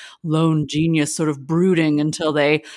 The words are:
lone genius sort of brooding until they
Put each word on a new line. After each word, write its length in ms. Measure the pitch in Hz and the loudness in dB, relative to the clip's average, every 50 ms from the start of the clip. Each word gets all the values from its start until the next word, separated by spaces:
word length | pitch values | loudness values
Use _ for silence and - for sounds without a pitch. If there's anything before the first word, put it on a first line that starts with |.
| - - - _ - | -20 -20 -20 _ -6
lone 440 | 165 151 160 160 165 160 156 151 | -2 0 2 2 2 2 0 -2
genius 480 | 131 143 151 160 165 165 156 147 151 - | -2 -2 -2 0 0 2 0 0 -2 -2
sort 140 | - 165 156 | -4 -2 -2
of 180 | 147 135 135 | -2 -4 -6
brooding 540 | 139 160 165 180 190 185 165 165 156 151 147 | -4 0 2 2 2 2 2 2 2 2 0
until 320 | 147 156 151 - 170 156 147 | 0 -2 -2 -2 -4 -2 0
they 300 | 151 143 143 151 151 - - - | 2 2 2 2 0 -2 -8 -20